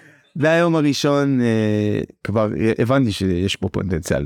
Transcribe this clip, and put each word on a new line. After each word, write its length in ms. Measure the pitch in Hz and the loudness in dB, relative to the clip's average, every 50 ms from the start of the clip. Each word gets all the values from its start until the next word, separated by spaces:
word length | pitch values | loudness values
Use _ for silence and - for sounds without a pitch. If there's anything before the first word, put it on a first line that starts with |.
| - - - _ _ _ _ | -20 -20 -20 _ _ _ _
מהיום 400 | 160 135 156 165 165 170 170 165 | -2 0 2 4 4 2 2 2
הראשון, 640 | 160 147 147 131 - - 147 143 143 143 139 135 127 | 2 2 0 0 0 0 0 2 2 2 0 0 0
אה, 600 | 120 117 113 110 107 107 107 107 104 104 104 104 - - - _ _ | 2 2 2 2 0 0 0 0 0 0 -2 -2 -4 -6 -10 _ _
כבר 240 | - 98 113 107 104 - 73 107 110 110 - | -4 -2 0 0 0 -2 0 0 0 0 0
הבנתי 340 | 120 113 135 139 135 113 95 | 0 0 2 2 0 0 -2
שיש 440 | - 98 95 90 87 92 98 - | -2 -2 0 0 0 0 -2 -2
פה 120 | - - 98 | -4 -6 -4
פוטנציאל, 560 | - 98 98 90 92 80 85 - 90 69 76 | -4 -4 -4 -4 -4 -4 -2 -2 -2 -2 -2